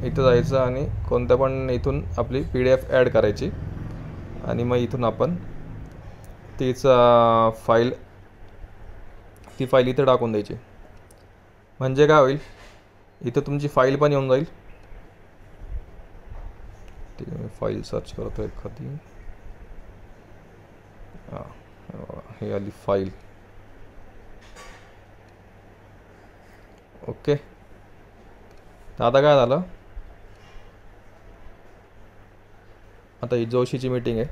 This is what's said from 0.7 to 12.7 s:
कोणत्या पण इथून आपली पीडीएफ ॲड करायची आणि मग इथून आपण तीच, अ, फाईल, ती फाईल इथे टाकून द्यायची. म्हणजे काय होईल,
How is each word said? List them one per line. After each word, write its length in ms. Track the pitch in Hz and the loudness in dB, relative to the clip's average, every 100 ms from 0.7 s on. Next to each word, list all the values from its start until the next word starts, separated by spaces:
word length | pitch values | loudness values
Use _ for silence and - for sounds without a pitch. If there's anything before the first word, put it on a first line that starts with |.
| 127 120 - - | -2 -4 -6 -2
कोणत्या 280 | 120 120 123 | -2 2 2
पण 320 | 135 135 131 | 2 0 -2
इथून 340 | 123 139 139 - - | -2 0 -2 -4 -4
आपली 240 | 120 127 | -2 -2
पीडीएफ 500 | - 127 127 131 - | -2 0 4 4 4
ॲड 180 | 131 123 | 0 2
करायची 400 | 117 107 104 139 - - - - - - - - - - | 2 2 0 -6 -8 -10 -10 -12 -12 -12 -14 -14 -12 -6
आणि 180 | 117 | -4
मग 120 | 120 123 | 0 0
इथून 280 | 120 131 | -2 -2
आपण 320 | 117 107 139 175 - - - - - - - - - - - - | -4 -2 -2 -2 -8 -14 -14 -14 -16 -18 -18 -18 -20 -20 -18 -4
तीच, 260 | 127 123 139 | -4 2 6
अ, 640 | 123 120 120 117 113 113 | 8 8 8 8 6 4
फाईल, 440 | 113 - 113 120 - - - - - - - - - - - - - - - - - | 0 2 4 4 -2 -14 -20 -20 -20 -20 -18 -20 -18 -18 -18 -18 -20 -20 -20 -20 -8
ती 60 | 127 | 2
फाईल 220 | 131 127 | 4 4
इथे 180 | 127 135 | 2 4
टाकून 260 | 127 117 | 4 2
द्यायची. 220 | 110 101 - - - - - - - - - - _ _ - | -2 -4 -10 -14 -20 -20 -20 -20 -20 -20 -20 -20 _ _ -6
म्हणजे 280 | 131 135 147 | -4 4 6
काय 140 | 156 | 8
होईल, 160 | 139 147 - - - | 6 2 -6 -20 -20